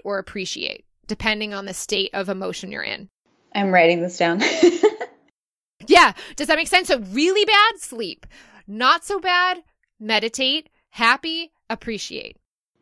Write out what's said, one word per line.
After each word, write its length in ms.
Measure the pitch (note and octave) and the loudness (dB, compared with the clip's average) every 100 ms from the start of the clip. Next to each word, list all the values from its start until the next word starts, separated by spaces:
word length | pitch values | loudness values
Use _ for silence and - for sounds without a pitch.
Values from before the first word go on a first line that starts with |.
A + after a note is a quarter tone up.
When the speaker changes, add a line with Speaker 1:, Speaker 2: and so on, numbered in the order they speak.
| G3+ | -6
Speaker 1:
or 120 | G3 | -8
appreciate, 680 | F#3+ G#3 F#3 - D2+ - _ _ - | -8 -10 -8 -8 -10 -12 _ _ -10
depending 460 | G#3+ A3 G#3+ G#3+ | -6 -4 -4 -6
on 120 | G3+ G3 | -8 -10
the 80 | |
state 380 | F#3 - G3 F#3+ | -10 -6 -4 -4
of 160 | - F#3+ | -4 -6
emotion 420 | F#3+ F#3+ F3+ F#3+ | -6 -6 -8 -10
you're 120 | G3+ | -10
in. 260 | - - G3 _ _ _ _ | -10 -10 -14 _ _ _ _
Speaker 2:
I'm 200 | G3+ G3 | -2 4
writing 280 | F#3 E3 F3 | 6 6 4
this 160 | F3 - | 0 0
down. 240 | E3+ F3 C4 | 0 2 0
<laughs> 40 | - E4+ E4+ G#4+ G#4 - _ _ _ _ _ _ _ - | 4 4 6 2 2 -12 _ _ _ _ _ _ _ 4
Speaker 1:
Yeah. 260 | E4+ C#4 - - - | 6 6 2 -12 -8
Does 120 | D4+ | -2
that 100 | D#4 | 0
make 100 | E4 | 2
sense? 200 | F4+ F4+ | 0 2
So 120 | C#4 | -2
really 460 | F#3+ A3 E4 G4 G#4 | -2 0 2 2 4
bad, 340 | G#4 A4 G4+ | 4 4 0
sleep. 460 | - A#3 F#3+ - - - - - - | -10 -10 -10 -12 -18 -20 -20 -20 -14
Not 360 | G#3 B3+ E4+ | -2 2 2
so 160 | - G4 | 0 -4
bad, 440 | F4+ F4+ F4+ F#4 - _ _ - | 0 0 0 -2 -10 _ _ -12
meditate. 680 | G#3+ G#3+ A3+ B3 C4 D4+ D#4 _ _ | -2 -2 -2 -4 -2 -2 -6 _ _
Happy, 600 | - A#3 C4+ D#4+ E4 E4 _ - | -2 2 2 -2 -8 -10 _ -12
appreciate. 680 | A3+ - G#3+ - - - - _ _ _ _ | -12 -8 -10 -10 -12 -14 -20 _ _ _ _